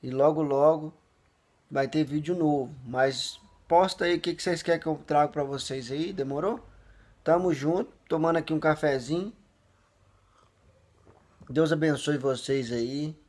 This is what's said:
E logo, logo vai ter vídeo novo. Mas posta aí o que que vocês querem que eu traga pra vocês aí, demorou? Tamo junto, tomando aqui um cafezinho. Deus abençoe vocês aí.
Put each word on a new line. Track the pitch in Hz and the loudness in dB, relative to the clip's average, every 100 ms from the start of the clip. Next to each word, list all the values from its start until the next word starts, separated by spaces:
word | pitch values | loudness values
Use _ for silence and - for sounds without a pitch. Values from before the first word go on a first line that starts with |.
E | 127 | -6
logo, | 131 147 156 | 2 4 4
logo | 151 139 151 160 156 - _ _ _ _ _ _ _ | 0 4 4 4 -4 -14 _ _ _ _ _ _ _
vai | 139 135 | -4 -2
ter | 156 | 0
vídeo | 147 151 151 175 | 0 -2 -4 0
novo. | 156 143 127 143 123 | 0 0 -2 -10 -6
Mas | 127 135 127 - - - _ _ | 0 0 0 -8 -12 -20 _ _
posta | 170 185 - | 4 4 0
aí | 175 170 | -2 0
o | |
que | 175 156 | -2 -4
que | |
vocês | - 180 | -4 -2
querem | - 165 | 0 -2
que | 160 | 0
eu | 147 - | -6 0
traga | 147 147 | 2 2
pra | 151 139 | 0 -6
vocês | 139 - 135 120 | -6 -8 -8 -8
aí, | 139 175 | -6 -6
demorou? | 190 139 139 180 247 - - - - _ _ | -6 -4 -2 -4 -4 -10 -20 -20 -20 _ _
Tamo | - 170 180 | 2 2 4
junto, | 151 143 175 240 - _ | 0 0 0 -2 -10 _
tomando | 165 165 165 | 0 2 2
aqui | 160 | 0
um | 156 | 0
cafezinho. | 156 151 156 135 120 165 202 - _ _ _ _ _ _ _ _ _ _ _ _ _ _ _ _ - _ _ _ - | 2 2 0 -2 -2 -4 -6 -14 _ _ _ _ _ _ _ _ _ _ _ _ _ _ _ _ -20 _ _ _ -6
Deus | 135 160 | 2 2
abençoe | 160 156 139 - 147 | 4 2 0 0 0
vocês | 135 127 - 139 120 | 0 -2 -2 -2 -2
aí. | 120 120 139 151 156 | -2 -4 -4 -8 -10